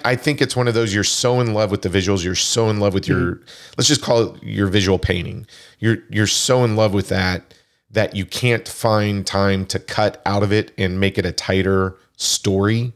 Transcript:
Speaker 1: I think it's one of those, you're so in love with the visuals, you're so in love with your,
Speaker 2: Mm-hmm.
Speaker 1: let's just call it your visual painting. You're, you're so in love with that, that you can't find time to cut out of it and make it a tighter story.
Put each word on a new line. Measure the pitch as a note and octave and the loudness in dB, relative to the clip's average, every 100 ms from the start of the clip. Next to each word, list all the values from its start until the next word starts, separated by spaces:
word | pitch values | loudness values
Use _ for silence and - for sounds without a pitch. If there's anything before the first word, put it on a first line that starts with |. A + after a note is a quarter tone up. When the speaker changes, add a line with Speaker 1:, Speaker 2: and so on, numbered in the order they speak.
Speaker 1:
I | - B2 | -2 0
think | - C#3 | 0 0
it's | C3 B2+ | 0 0
one | A#2+ | 0
of | |
those, | A2+ A2+ | 2 0
you're | G#2 | 0
so | G2 - B2 B2 | 0 0 2 2
in | A#2+ | 2
love | G#2+ G#2+ | 0 0
with | G2+ | 0
the | F#2+ | 0
visuals, | F#2 F#2+ G2 | 0 2 0
you're | F2 | 0
so | F#2 - A#2+ A2+ | -2 -2 0 0
in | G#2 | 2
love | G2+ | 0
with | F#2+ - | 0 0
your, | - F2 A2 | 0 0 -4
Speaker 2:
Mm-hmm. | - - - - | -12 -20 -12 -2
Speaker 1:
let's | B2 | 0
just | D3 | 0
call | - A#2+ A2 | 2 2 2
it | - | -4
your | A2+ G2+ G2 | -10 -2 0
visual | G2+ F#2+ F#2 | 2 2 0
painting. | - F2 F2 F2+ - - - _ | 0 -2 -4 -10 -14 -20 -20 _
You're, | A2 A2 - | -2 -2 -2
you're | G#2+ G#2 | 0 0
so | - - B2+ | 0 2 2
in | A#2+ G#2+ | 4 2
love | G#2+ | 2
with | G2 F#2 | 2 0
that, | F#2+ F#2 F2+ - - _ _ _ | 0 0 -2 -8 -20 _ _ _
that | A2 G2+ G2+ | -2 -2 -4
you | F#2 | -8
can't | - B2 A2+ - | -2 0 0 -4
find | - A2+ G#2+ G#2 G2+ | -4 0 2 2 -2
time | F#2 G2 G2 F#2+ F#2 | -2 0 0 0 -2
to | - | -6
cut | - - G#2 - - | -6 -2 0 0 -2
out | G2+ | 0
of | G2+ | 2
it | G#2 G#2+ - | 0 -2 -4
and | F#2+ F#2 | -4 0
make | G2 G2 | 0 0
it | |
a | F2+ | -2
tighter | - - F#2+ F#2 F#2+ F#2+ - _ _ | -2 -2 0 2 2 0 -6 _ _
story. | - - G#2 G2 G2+ A2+ B2 | -4 -2 0 0 0 0 -4